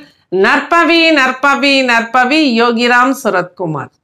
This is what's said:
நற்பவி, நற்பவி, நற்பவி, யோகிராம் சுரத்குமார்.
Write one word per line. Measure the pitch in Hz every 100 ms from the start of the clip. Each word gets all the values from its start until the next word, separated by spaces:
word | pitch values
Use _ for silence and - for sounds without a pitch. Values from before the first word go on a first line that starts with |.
| - _ _
நற்பவி, | 370 233 277 277 339 320 339 330
நற்பவி, | 311 262 254 277 269 277 269
நற்பவி, | 262 233 220 254 247 302 302 226
யோகிராம் | 240 226 240 240 254 269
சுரத்குமார். | 226 185 175 - 180 147 123 _